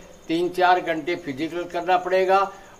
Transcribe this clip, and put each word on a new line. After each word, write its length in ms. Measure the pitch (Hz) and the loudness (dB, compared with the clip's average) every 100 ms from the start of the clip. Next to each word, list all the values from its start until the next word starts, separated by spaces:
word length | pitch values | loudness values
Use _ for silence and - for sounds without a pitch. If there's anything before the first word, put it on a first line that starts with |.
| - - - | -18 -18 -4
तीन 220 | 165 175 | -2 -2
चार 320 | 180 180 180 | 2 4 4
घंटे 340 | 165 160 147 170 | 0 -4 -4 -6
physical 480 | 143 131 156 175 | -6 -6 -6 -6
करना 340 | 175 175 170 180 | -6 -6 0 0
पड़ेगा 540 | 180 185 185 190 196 - - | 2 2 4 4 2 -4 -20